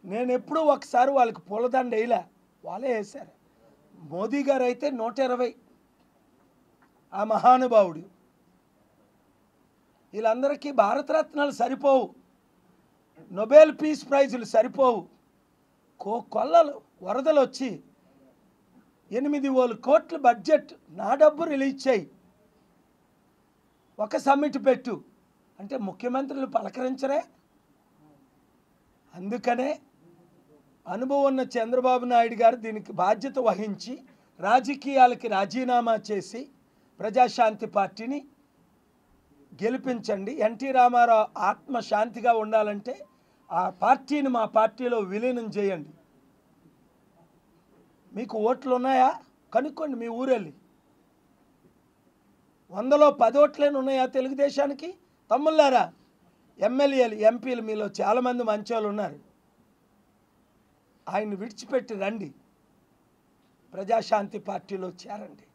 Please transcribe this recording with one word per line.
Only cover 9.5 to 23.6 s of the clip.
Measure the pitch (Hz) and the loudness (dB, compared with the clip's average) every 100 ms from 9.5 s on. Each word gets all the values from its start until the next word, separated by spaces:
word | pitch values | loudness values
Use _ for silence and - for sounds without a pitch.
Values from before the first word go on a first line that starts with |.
| _ _ _ _ _ _ | _ _ _ _ _ _
వీళ్ళందరికీ | 202 220 233 277 285 285 262 | -2 0 0 -2 -4 -4 0
భారతరత్నాలు | 202 247 285 311 311 294 285 233 | 2 0 0 -2 -2 -2 -4 -2
సరిపోవు. | 240 269 277 269 214 - _ _ _ _ _ _ _ _ _ - - | -4 0 4 4 2 -10 _ _ _ _ _ _ _ _ _ -20 -14
నోబెల్ | 185 220 294 311 - | -6 6 10 8 6
పీస్ | 302 302 - | -4 -4 -2
ప్రైజులు | 277 277 240 214 | 2 2 -2 -2
సరిపోవు. | 226 240 - 262 220 170 _ _ _ _ _ _ _ _ _ | 0 0 2 2 2 -6 _ _ _ _ _ _ _ _ _
కో-, | 196 233 - | -10 -10 -6
కొల్లలు, | 214 247 339 311 285 _ _ | -4 4 4 4 -2 _ _
వరదలు | 185 226 277 302 | -6 -2 2 4
వచ్చి | 262 - 262 165 _ _ _ _ _ _ _ _ _ _ _ _ _ | 2 -2 -8 -8 _ _ _ _ _ _ _ _ _ _ _ _ _
ఎనిమిది | 208 285 294 269 | -6 -2 -2 0
వేల | 262 247 | 2 0
కోట్ల | 226 247 302 - 320 | -2 2 2 2 2
బడ్జెట్ | 262 233 185 302 - - _ | 2 2 2 2 0 -20 _
నా | 165 196 277 | -10 -4 6
డబ్బు | 302 202 | 6 6
రిలీజ్ | 330 277 277 269 269 | -4 0 -2 -2 0
చేయి, | 226 151 _ _ _ _ _ _ _ _ _ _ _ _ _ _ _ | 0 -2 _ _ _ _ _ _ _ _ _ _ _ _ _ _ _